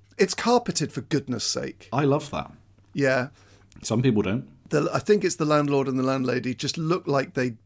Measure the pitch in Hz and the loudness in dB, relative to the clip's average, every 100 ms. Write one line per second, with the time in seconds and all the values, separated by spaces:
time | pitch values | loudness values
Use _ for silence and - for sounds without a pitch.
0 | _ - 190 - 226 240 240 - 147 - | _ 0 0 2 2 2 2 -2 -4 -6
1 | - 143 131 117 - - 135 - - 127 | -2 -2 -2 -4 -4 -4 -6 -10 -6 0
2 | 143 143 - 78 - - _ _ _ - | 2 2 -2 -8 -8 -14 _ _ _ -2
3 | 135 131 131 - - - _ - - 113 | 2 2 -2 -10 -20 -20 _ -12 -2 2
4 | 131 104 95 120 - - - 151 156 143 | 4 2 2 -2 -6 -18 -2 0 0 0
5 | - 208 185 160 151 151 147 139 131 131 | 2 2 2 0 2 2 2 0 0 0
6 | 131 135 127 123 120 123 139 170 160 180 | 0 0 0 -2 -4 -4 -6 -4 -2 -2
7 | - 139 - 139 127 110 | 0 -2 0 -2 -4 -6